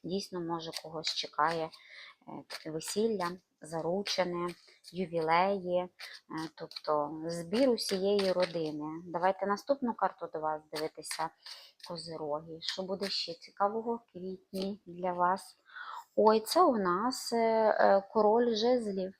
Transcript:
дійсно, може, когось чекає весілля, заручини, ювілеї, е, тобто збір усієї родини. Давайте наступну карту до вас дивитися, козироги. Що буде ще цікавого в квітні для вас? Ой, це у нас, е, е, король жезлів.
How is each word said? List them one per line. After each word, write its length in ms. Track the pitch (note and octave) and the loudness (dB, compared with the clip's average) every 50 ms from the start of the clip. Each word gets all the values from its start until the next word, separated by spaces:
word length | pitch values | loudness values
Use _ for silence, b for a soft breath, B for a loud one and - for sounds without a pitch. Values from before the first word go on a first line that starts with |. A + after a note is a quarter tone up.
| - | -6
дійсно, 360 | E3 F3+ G3 F#3+ - F#3+ F3 | -4 -6 -6 -6 -6 -8 -8
може, 300 | E3+ E3 E3+ E3 D#3+ E3 - - | -6 -6 -6 -6 -8 -8 -10 -10
когось 320 | - D#3 D#3+ D#3 - - - | -12 -10 -10 -8 -6 -6 -6
чекає 560 | - - - - - D3+ D#3+ E3+ E3 D#3+ D#3+ B B B B B B B B B B _ - D#3 D3 C3+ _ - - - | -6 -8 -6 0 2 2 2 2 -2 -4 -6 B B B B B B B B B B _ -16 -16 -16 -12 _ -14 -12 -10
весілля, 640 | D#3+ D#3 D#3+ - - - G3+ A3 A3+ A3 F#3+ F3 F3 F3+ F#3 _ _ _ _ | -8 -8 -6 -6 -4 0 0 0 0 0 0 -2 -4 -6 -10 _ _ _ _
заручини, 920 | - D#3 E3 E3 D#3 E3 F3 G3+ G3 - - - F3+ F3 F3 F3 F3 F3 E3+ - b b b b b - | -14 -8 -6 -4 -2 -2 -2 -2 -2 -2 0 0 0 0 0 -4 -4 -6 -6 -10 b b b b b -12
ювілеї, 880 | E3+ F3 F#3+ D#3+ E3+ E3 D#3+ D#3 E3 E3+ F#3 G3 G3+ G3 F3 F3+ F3 F3+ | -6 -6 -6 -2 -2 -2 2 4 4 4 4 4 0 -2 -2 0 0 0
е, 100 | F3+ F3+ _ B B B B B B _ - D#3+ D#3+ D#3 _ | 0 -2 _ B B B B B B _ -8 -8 -8 -8 _
тобто 680 | - E3 D#3 - - - - D3+ D3+ D3 D3 D#3+ D#3 D#3+ | -12 -14 -12 -12 -10 -4 -2 0 0 0 -4 -6 -8 -8
збір 440 | E3 E3+ E3+ E3+ E3+ G3 A#3 C#4 C4 | -8 -6 -8 -6 -2 2 4 4 4
усієї 640 | A#3 G#3 - - G3+ F#3 F#3+ G3+ G#3 G#3 G3 F#3+ | 4 2 0 -2 -2 0 2 2 2 4 2 2
родини. 680 | F3+ F3+ F3+ F3 E3+ E3+ D#3+ D3+ D3+ D3+ D3+ D#3 D#3 E3 F3+ | 2 2 0 0 0 -4 -4 -2 -4 -6 -6 -6 -8 -10 -10
Давайте 420 | F3+ E3 F3 F3 F#3+ G3 - G3 | -6 -4 0 2 2 2 0 -2
наступну 480 | G3+ G3+ G3+ - - C#4 C4+ B3+ A#3 A3+ | -2 -2 -2 0 -2 0 0 0 -4 0
карту 340 | - G3 F#3 - - E3+ E3 | 0 -2 -2 -2 -6 -12 -8
до 80 | - D#3+ | -6 -4
вас 220 | D#3 D#3 D#3 D#3 D#3 _ | -2 -2 -4 -4 -8 _
дивитися, 580 | - D3+ D#3 D#3 _ - D#3 - - - D#3+ E3 B B B B B B B B B B - - | -6 -6 -6 -6 _ -12 -10 -10 -6 -6 -6 -6 B B B B B B B B B B -14 -12
козироги. 680 | F3 E3 D#3+ E3 D#3+ D#3 D#3 D3 D3 D3+ E3 E3 D#3+ E3 | -12 -10 -10 -10 -10 -8 -4 -4 -4 -4 -6 -10 -14 -6
Що 220 | - - - - | -4 -4 -4 -4
буде 260 | F#3+ F#3 G3 F3+ G3+ F#3+ | -6 -6 -6 -6 -6 -6
ще 260 | - - - - - | -6 -6 -6 -8 -12
цікавого 600 | - - - _ - G3+ G3+ G#3+ A3+ A3 A#3+ A#3 | -14 -16 -20 _ -2 -2 -2 0 -2 -4 -4 -6
в 160 | A3+ _ _ | -6 _ _
квітні 680 | _ F3+ F3+ F#3 F#3+ F#3 _ _ - F#3+ F#3+ G3 G#3 F#3+ _ | _ -12 -10 -10 -10 -12 _ _ -8 -6 -6 -6 -6 -10 _
для 260 | F3 E3+ F3 F3+ F#3 | -16 -10 -4 -4 -4
вас? 440 | F3 F3 F3+ F3+ F#3+ G3 - - - B B B B B B B B B B B _ | 0 2 2 2 2 0 -4 -16 -20 B B B B B B B B B B B _
Ой, 240 | - G3+ G#3+ A3 A3 | 6 6 8 8 6
це 220 | A3 - - D#4+ | 2 2 4 6
у 140 | F#4 D#4+ B3 | 6 6 6
нас, 560 | G#3+ F#3+ F3+ F3 F#3 A3 B3+ C4 - - - | 4 2 2 2 2 2 0 -2 -4 -4 -2
е, 40 | A#3+ | 2
е, 680 | A#3 A3+ A3+ A3+ A3 A3 G#3+ - - - G#3 G3 G3 G3 - | 2 4 4 4 6 6 6 6 8 8 8 8 6 4 2
король 420 | - A3+ G#3+ G#3 G#3+ A#3+ A#3+ A#3+ A3+ | 2 4 6 6 6 6 4 2 2
жезлів. 600 | G#3 A3 A#3+ B3+ B3 A3+ G#3 G3 F#3+ F#3 F#3+ F#3+ | 2 4 4 4 2 2 -2 -2 -2 -4 -4 -6